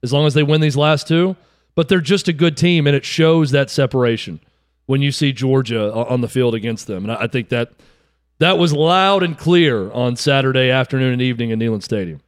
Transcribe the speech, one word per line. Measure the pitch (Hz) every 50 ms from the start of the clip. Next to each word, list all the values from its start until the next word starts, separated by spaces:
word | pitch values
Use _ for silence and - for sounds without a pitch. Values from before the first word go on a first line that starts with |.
| -
as | 123 131
long | 143 151
as | 151 131
they | 151 151
win | 139 151 156
these | 156 151 131
last | 139 147 151 156 143 - -
two. | 160 165 175 185 190 _ _ _ _ _ _ _ _
But | - 165 -
they're | 196 185
just | 160 131 196 196 - -
a | 175
good | 139 160 170 151
team, | - 165 175 175 165 147
and | 143 143
it | 139 -
shows | - - - 160 160 165 165 156 139
that | 127 143 139 -
separation | - - 139 123 - 131 123 120 117 110 - - 85 78 _ _ _ _ _ _ _ _ _
when | - 135 139 143
you | 139
see | 131 - - 139 135
Georgia | 107 131 131 131 135 131 113 117 113 107 104 110
o-, | 110 120
on | - 127 123
the | 120 110
field | - 131 127 120 113
against | 113 101 117 113 107 -
them. | - 104 92 95
And | 104 117
I, | 110 117
I |
think | 113 - 131 113 -
that | - 120 117 - _ _ _ _ _ _ _ _ _ _ _ _ _ _
that | 156 170 190
was | 170 175 170 147
loud | 147 156 165 175 185 190 196 202 196 185
and | 175 160
clear | - - 160 175 175 170 151 123 107 95 98 113
on | 120 123 123 123
Saturday | 120 - 147 139 135 131 131 131 131 131 127
afternoon | 127 131 127 - - 131 131 131 123
and | 123 127
evening | 127 123 117 120 117
in | 113 110
Neyland | 113 117 113 104 -
Stadium. | - 117 104 95 85 78 71 _